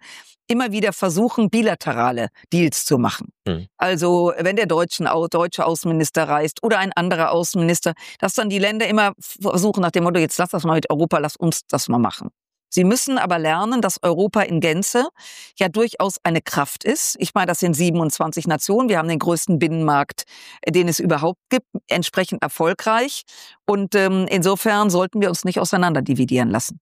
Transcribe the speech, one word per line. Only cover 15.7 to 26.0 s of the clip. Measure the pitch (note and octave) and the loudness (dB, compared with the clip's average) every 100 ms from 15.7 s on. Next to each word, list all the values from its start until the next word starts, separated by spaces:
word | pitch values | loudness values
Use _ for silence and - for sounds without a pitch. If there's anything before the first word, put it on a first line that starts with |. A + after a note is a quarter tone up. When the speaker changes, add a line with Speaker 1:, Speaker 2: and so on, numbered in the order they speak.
Speaker 1:
durchaus | G#3 A#3 - G3 - | 0 -2 -2 -4 -2
eine | F3 E3 | 0 0
Kraft | - D3+ C#3+ - | -2 -4 -4 -4
ist. | - D4+ - - | -2 -2 -2 -4
Ich | F3+ | -2
meine, | G3+ F3+ | 0 0
das | E3+ | 0
sind | F3 | 0
siebenundzwanzig | D3 F3 E3 D#3 - D#3+ E3 E3 | 2 2 2 0 -2 -4 -4 -2
Nationen. | D3+ - G#3+ B3+ | -2 0 2 2
Wir | F3 | 0
haben | E3 | 0
den | D#3+ | -2
größten | E3 E3 - D#3+ | 0 0 0 2
Binnenmarkt, | E3 E3 D3+ C#3+ C#3+ - - - - - | 2 2 2 2 0 -6 -16 -18 -20 -8
äh, | - | 0
den | E3+ F3 | 2 2
es | D#3+ | 2
überhaupt | F3 D3 E3 F#3 - | 0 2 0 -4 -2
gibt, | B3+ - - - | -2 -2 -10 -4
entsprechend | F3 - - F#3 - | -2 -2 -2 -2 -2
erfolgreich. | D3 - E3 F#3+ A3 A3+ C#4 - - - - - | -4 0 0 0 0 0 0 -6 -14 -20 -20 -8
Und, | - G3+ G3 | -2 -2 0
ähm, | G3+ F#3+ F#3+ F#3 | 2 2 2 0
insofern | F#3+ F3 F#3+ A3+ G#3 G#3 | 2 2 2 2 2 2
sollten | F3 F#3 G#3+ | 2 0 0
wir | G3 | 0
uns | F3 | 0
nicht | F#3 - | -2 -2
auseinanderdividieren | F3 F#3 F3 C#3+ | 0 2 2 2